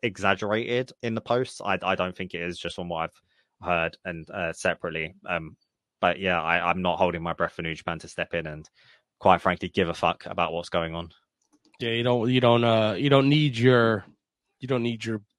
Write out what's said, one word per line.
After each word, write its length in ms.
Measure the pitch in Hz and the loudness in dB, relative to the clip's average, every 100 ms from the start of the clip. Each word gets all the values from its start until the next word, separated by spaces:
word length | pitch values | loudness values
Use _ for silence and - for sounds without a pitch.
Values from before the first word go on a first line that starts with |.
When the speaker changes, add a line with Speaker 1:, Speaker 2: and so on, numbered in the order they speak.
Speaker 1:
exaggerated 880 | 120 92 98 95 104 107 120 120 127 - | -6 -2 0 0 0 -2 -2 -4 -4 -8
in 140 | 120 113 | -6 -4
the 60 | |
posts, 400 | - 123 127 - | -2 -2 -2 -6
I, 160 | - 95 | -4 -2
I 140 | 90 95 | 0 0
don't 220 | 92 - | -2 -6
think 160 | 92 | -10
it 80 | 85 | -8
is, 180 | 87 85 | -8 -6
just 160 | 85 - | -8 -8
from 140 | 87 | -8
what 200 | 82 82 _ _ _ _ _ | -6 -6 _ _ _ _ _
I've 40 | 90 | -2
heard 320 | 85 82 - | 0 -2 -6
and, 260 | 92 85 80 | -12 -12 -10
uh, 220 | 101 85 | -6 -6
separately. 640 | 82 92 82 87 80 80 92 - | -4 -2 -2 -4 -6 -8 -10 -6
Um, 300 | 87 78 - _ _ _ _ | -6 -6 -16 _ _ _ _
but 180 | 92 78 | -2 0
yeah, 220 | 95 87 | 0 0
I, 280 | 80 87 85 | 0 0 0
I'm 120 | 87 | 0
not 160 | 90 82 | 0 2
holding 260 | 92 85 | 0 0
my 80 | 85 | -4
breath 220 | 82 85 | -4 -4
for 80 | - | -4
New 140 | 82 80 | -8 -8
Japan 240 | - 82 | -6 -8
to 100 | 80 | -8
step 240 | - 80 | -8 -6
in 120 | 85 78 | -6 -6
and, 240 | 76 78 _ _ _ _ - | -10 -16 _ _ _ _ 0
quite 200 | 98 87 | 4 6
frankly, 300 | 95 87 90 | 4 0 -2
give 180 | - 87 | -2 -2
a 60 | |
fuck 320 | 82 85 85 - | 0 0 -2 -6
about 260 | 90 85 | -4 -2
what's 160 | 82 87 | -4 -4
going 280 | 87 82 82 | -4 -4 -6
on. 160 | 85 - _ _ _ _ _ - | -10 -16 _ _ _ _ _ -8
Speaker 2:
Yeah, 120 | 120 | -4
you 140 | 113 | -2
don't, 260 | 120 123 117 | 0 2 2
you 100 | 127 | 4
don't, 240 | 123 117 | 6 6
uh, 320 | 117 113 107 95 | 6 4 2 0
you 120 | 139 | 4
don't 180 | 139 135 | 4 6
need 300 | 151 151 113 | 4 2 4
your, 480 | 123 123 113 110 - _ _ _ _ _ | 6 6 6 2 -4 _ _ _ _ _
you 60 | 127 | -4
don't 120 | 131 | -2
need 220 | 120 113 | -2 -4
your, 180 | 113 110 104 | -4 -6 -8